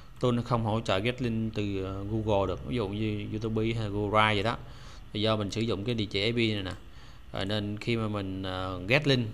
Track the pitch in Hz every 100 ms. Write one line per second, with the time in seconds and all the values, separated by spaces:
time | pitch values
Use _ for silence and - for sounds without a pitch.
0 | - - 127 120 117 120 110 110 113 95
1 | 113 123 123 110 110 104 104 95 95 98
2 | 101 110 107 101 98 87 - 123 98 104
3 | 110 104 104 107 113 110 113 113 107 101
4 | 104 107 107 104 101 - - - - -
5 | - 110 104 110 98 98 113 98 101 117
6 | 104 98 104 120 113 107 92 90 - -
7 | - - - - 98 107 104 104 113 117
8 | 110 104 98 95 95 92 92 92 92 135
9 | 147 131 113